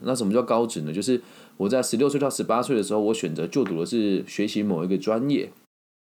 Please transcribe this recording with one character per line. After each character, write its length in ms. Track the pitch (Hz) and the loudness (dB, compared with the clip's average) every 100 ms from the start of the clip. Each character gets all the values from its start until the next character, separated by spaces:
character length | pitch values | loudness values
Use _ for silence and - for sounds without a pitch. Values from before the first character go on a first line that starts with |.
那 100 | - | -4
什 120 | 127 101 | -2 2
么 40 | |
叫 120 | 113 | 2
高 240 | 117 113 117 | 2 2 2
职 140 | 90 | -2
呢？ 120 | 76 | -4
就 80 | 85 | -4
是 180 | 101 123 - - - - | 0 0 -2 -20 -20 -4
我 100 | 98 | 0
在 140 | 131 | 2
十 160 | 123 113 | 2 2
六 100 | 139 | 2
岁 120 | 139 | 2
到 100 | 139 | 0
十 140 | - | -2
八 180 | - 113 | 0 0
岁 140 | 123 123 | 2 0
的 80 | |
时 100 | 98 | 0
候， 60 | 107 | 0
我 120 | 104 | 2
选 220 | 110 90 | 0 -2
择 140 | 78 82 | -4 -2
就 160 | 139 | -2
读 160 | 104 82 | -2 -2
的 60 | 85 | -2
是 360 | 117 107 95 - | 0 2 0 -2
学 200 | - 104 | -4 -2
习 140 | 107 | 0
某 240 | 104 85 90 | 0 0 0
一 20 | |
个 80 | 95 | 0
专 320 | 107 110 139 | 0 0 2
业。 240 | 143 - - _ _ _ _ _ | 0 -2 -10 _ _ _ _ _